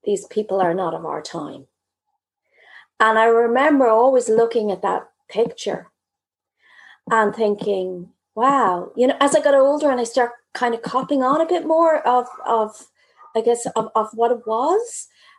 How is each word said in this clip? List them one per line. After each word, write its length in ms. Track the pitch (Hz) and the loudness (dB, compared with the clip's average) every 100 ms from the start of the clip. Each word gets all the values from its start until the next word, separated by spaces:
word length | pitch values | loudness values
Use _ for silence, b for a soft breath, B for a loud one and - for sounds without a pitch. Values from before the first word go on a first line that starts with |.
"These 220 | - 196 - | -4 -4 -4
people 340 | 214 214 190 | -6 -4 -2
are 120 | 180 | 0
not 200 | 175 175 | 0 -4
of 120 | 160 160 | -6 -8
our 160 | 151 | -10
time." 460 | - 170 147 - 135 _ _ _ _ _ _ _ b b b b b _ | -10 -12 -12 -16 -20 _ _ _ _ _ _ _ b b b b b _
And 180 | 220 220 | 2 4
I 60 | 226 | 4
remember 640 | 226 233 240 294 285 247 | 4 2 2 2 4 4
always 420 | 220 254 262 240 | 4 4 2 2
looking 420 | 220 233 233 208 | 2 2 0 -2
at 100 | 180 | -4
that 260 | 190 185 - _ _ | -4 -4 -8 _ _
picture 600 | - 233 - 208 165 - _ _ _ _ _ _ b b b b b - | 2 2 -2 -8 -8 -10 _ _ _ _ _ _ b b b b b -2
and 260 | 226 214 214 | 0 0 0
thinking, 760 | 214 208 208 196 185 180 175 _ _ - | -2 -2 -2 -4 -4 -10 -16 _ _ -2
"Wow." 560 | 254 277 208 175 185 - | 2 2 0 -2 -6 -2
You 120 | 254 | -2
know, 100 | - | 2
as 160 | 285 302 | 2 2
I 60 | |
got 120 | 285 277 | 4 4
older 340 | 269 294 294 | 4 2 0
and 100 | 247 | -2
I 40 | 233 | -2
start 260 | - 233 - _ | 0 -2 -4 _
kind 200 | - 247 | -6 -4
of 80 | 226 | -4
copping 420 | 233 - - 285 | -4 -6 -2 -2
on 180 | 254 302 | 0 0
a 40 | 330 | 0
bit 180 | 349 294 | -2 0
more 320 | 330 330 311 - | 2 2 2 2
of, 200 | 254 240 - - | 0 -2 -10 -4
of, 420 | 226 214 - - b b b b 226 | -2 -2 -8 -20 b b b b -4
I 60 | |
guess, 240 | 226 233 - 226 | 0 -2 -4 -6
of, 140 | - 226 | -4 -4
of 140 | 214 | -4
what 180 | 220 233 | -2 0
it 140 | 240 220 | 0 -2
was. 640 | 220 285 392 480 - - b b | -2 0 0 -2 -14 -18 b b